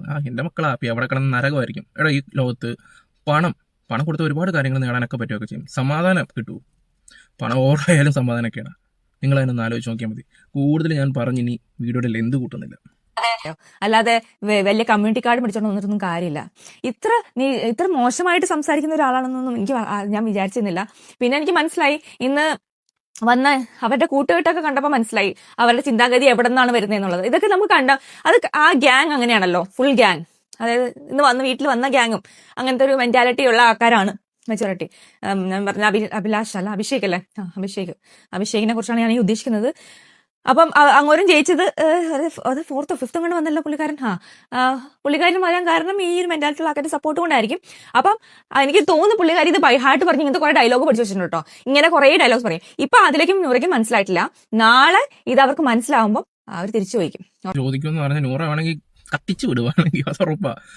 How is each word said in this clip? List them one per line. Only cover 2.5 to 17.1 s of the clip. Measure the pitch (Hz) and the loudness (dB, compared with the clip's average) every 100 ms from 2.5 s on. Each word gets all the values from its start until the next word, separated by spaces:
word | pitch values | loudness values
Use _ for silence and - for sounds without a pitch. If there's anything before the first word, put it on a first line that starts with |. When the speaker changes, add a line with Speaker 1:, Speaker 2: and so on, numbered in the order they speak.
| 117 117 - _ _ _ _ - | -4 -10 -12 _ _ _ _ -2
Speaker 1:
പണം, | 151 170 - _ _ _ | 0 0 -4 _ _ _
പണം | 117 | -6
കൊടുത്ത് | 156 151 | -4 -4
ഒരുപാട് | 156 147 185 | -4 -2 -2
കാര്യങ്ങൾ | 160 135 131 | -2 -2 -2
നേടാനൊക്കെ | 127 123 120 127 | -2 -4 -6 -6
പറ്റുകയൊക്കെ | 110 107 107 | -8 -8 -10
ചെയ്യും. | - - | -12 -10
സമാധാനം | - 131 156 180 180 | -6 -2 0 0 0
കിട്ടുമോ? | 110 - 110 87 - _ _ _ _ - _ _ | -2 -10 -10 -14 -18 _ _ _ _ -20 _ _
പണം | 120 131 | -4 0
ഓവറായാലും | 135 147 175 156 143 | 2 2 2 4 4
സമാധാനമൊക്കെയാണ്. | 139 123 117 117 - - - _ _ _ _ | 0 -2 -4 -6 -8 -16 -20 _ _ _ _
നിങ്ങളതിനൊന്ന് | 139 139 131 123 | 0 0 0 -2
ആലോചിച്ച് | 113 117 117 | -4 -6 -8
നോക്കിയാൽ | 113 113 | -8 -8
മതി. | 107 - _ _ | -10 -16 _ _
കൂടുതൽ | 143 143 156 165 | -2 0 0 -2
ഞാൻ | 151 139 | -2 -2
പറഞ്ഞ് | 131 120 127 | -2 -4 -4
ഇനി | 120 120 _ - | -4 -6 _ -10
വീഡിയോയുടെ | 117 123 120 | -6 -4 -4
ലെന്ത് | 113 117 135 | -2 -2 -4
കൂട്ടുന്നില്ല. | 123 127 - - _ _ _ - 233 226 156 160 _ _ | -6 -10 -16 -20 _ _ _ -4 -4 -4 -10 -16 _ _
Speaker 2:
അല്ലാതെ | 202 220 233 226 - _ | 0 2 2 0 -2 _
വെ-, | 208 208 | -2 0
വലിയ | 196 214 226 | 2 0 0
കമ്മ്യൂണിറ്റി | 214 214 233 240 | 0 0 -2 0
കാർഡ് | 240 | -2
പിടിച്ചോണ്ട് | 233 208 214 | -2 -4 -4
വന്നിട്ടൊന്നും | 202 196 208 | -4 -4 -4
കാര്യമില്ല. | 185 170 175 147 170 _ - - | -4 -4 -6 -8 -10 _ -20 -10
ഇത്ര | - - 440 | -8 -4 -2